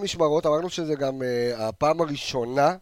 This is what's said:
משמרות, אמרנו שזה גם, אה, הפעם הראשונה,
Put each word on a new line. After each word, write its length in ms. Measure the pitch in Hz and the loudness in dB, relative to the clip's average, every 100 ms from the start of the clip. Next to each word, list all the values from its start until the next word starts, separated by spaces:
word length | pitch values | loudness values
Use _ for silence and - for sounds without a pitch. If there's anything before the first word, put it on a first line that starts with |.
משמרות, 440 | 202 175 156 156 165 | -2 0 2 2 2
אמרנו 240 | 151 175 | 0 0
שזה 260 | 180 156 147 | -4 -4 -2
גם, 260 | 135 135 | -2 -2
אה, 440 | 127 120 120 117 110 | -2 0 0 -2 -4
הפעם 340 | 107 147 160 | 0 2 2
הראשונה, 720 | 160 143 - 131 117 135 147 185 | 0 -4 -6 -4 -2 2 2 2